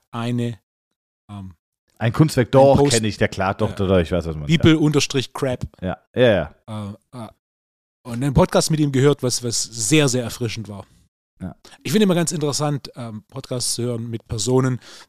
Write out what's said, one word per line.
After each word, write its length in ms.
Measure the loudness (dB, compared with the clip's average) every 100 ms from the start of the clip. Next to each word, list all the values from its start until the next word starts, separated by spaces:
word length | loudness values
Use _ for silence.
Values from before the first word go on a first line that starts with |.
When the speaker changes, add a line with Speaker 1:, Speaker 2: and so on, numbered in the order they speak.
| _
Speaker 1:
eine, 460 | -8 -4 -4 -4 -8 _ _ _ _ _ _ _
ähm, 240 | -16 -16 -18 _ _ _ -4
Speaker 2:
Ein 140 | -4
Kunstwerk, 340 | 2 2 4 4
Speaker 1:
ein 40 |
Speaker 2:
doch, 260 | 6 6 6
Speaker 1:
Post 160 | 4 2
Speaker 2:
kenn 80 |
ich, 140 | 0 0
der 100 | -2
klar, 260 | 0 -2
doch, 160 | -2 -4
Speaker 1:
Ja. 40 | -2
Speaker 2:
doch, 120 | 2
doch, 100 | 2
ich 120 | 2
weiß, 140 | -2 -4
was 80 |
du 60 | -8
meinst, 100 | -2
ja. 80 | 2
Speaker 1:
Beeple 220 | 4 4
unterstrich 540 | 2 0 0 -4 -4
Crap. 340 | -6 -6 -4 -8 -8
Speaker 2:
Ja, 160 | -8 -8 _ 2
ja, 160 | 4 4 0 -10 -14
ja. 280 | -12 -10 -14 _
Speaker 1:
Äh, 40 | -18 -18
äh, 20 | _ _ _ _ _ _ _ -10
und 160 | -4
einen 100 | 0
Podcast 380 | 2 4 2 0
mit 80 | 0
ihm 120 | 2
gehört, 300 | 4 2 2
was, 200 | -2 -4
was 180 | -4 -6
sehr, 460 | -6 -6 2 2 2
sehr 160 | 0
erfrischend 460 | -4 -6 -8 -8 -12
war. 160 | -14 -16 _ _ _ _ _
Speaker 2:
Ja. 140 | -16 -14 -20 -14
Speaker 1:
Ich 80 | -2
finde 120 | 2 4
immer 100 | 2
ganz 160 | 0
interessant, 600 | -2 -2 -2 -2 -4 -8 -14
ähm, 280 | -12 -12 _
Podcasts 480 | -16 -8 -6 -4 -4
zu 80 |
hören 260 | -4 -4 -6
mit 180 | -10 -8
Personen, 520 | -6 2 2 2 -2 -8 -20